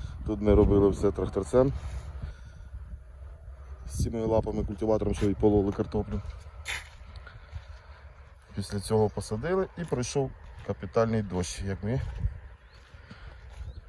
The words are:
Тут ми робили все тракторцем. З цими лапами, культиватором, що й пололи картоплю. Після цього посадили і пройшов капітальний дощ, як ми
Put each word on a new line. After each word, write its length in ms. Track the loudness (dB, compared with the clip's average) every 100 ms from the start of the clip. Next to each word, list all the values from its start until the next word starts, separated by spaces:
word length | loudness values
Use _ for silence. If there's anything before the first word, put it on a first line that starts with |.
| -8 -6 -4
Тут 160 | 2
ми 140 | 8 8
робили 340 | 8 8 6
все 220 | 6 2
тракторцем. 640 | 2 -2 -2 4 6 6 2 -6 -8 -10 -10 -10 -10 -16 -16 -14 -14 -12 -14 -14 -16 -16 -16 -16 -16 -16 -14 -6
З 160 | -2
цими 220 | 0 0 2
лапами, 380 | 2 2 -2
культиватором, 500 | -2 0 2 2 2
що 160 | 2 0
й 40 |
пололи 380 | 4 6 6 4
картоплю. 500 | 0 -2 -2 -2 -4 -6 -12 -14 -12 -8 -8 -8 -18 -16 -16 -16 -18 -14 -14 -14 -18 -18 -20 -20 -20 -20 -20 -12 -8
Після 240 | -6 -4
цього 300 | 2 2 2
посадили 580 | 0 -6 -4 0 0 -2 -4
і 60 |
пройшов 480 | -4 -2 0 0 -2 -4 -16 -10 -8
капітальний 540 | -8 0 2 4 2
дощ, 400 | 0 -2 -2 -4
як 220 | -6 -4
ми 180 | -2 -2 -4 -2 -2 -4 -14 -20 -20 -20 -20 -20 -20 -18 -18 -18 -16 -14 -12 -14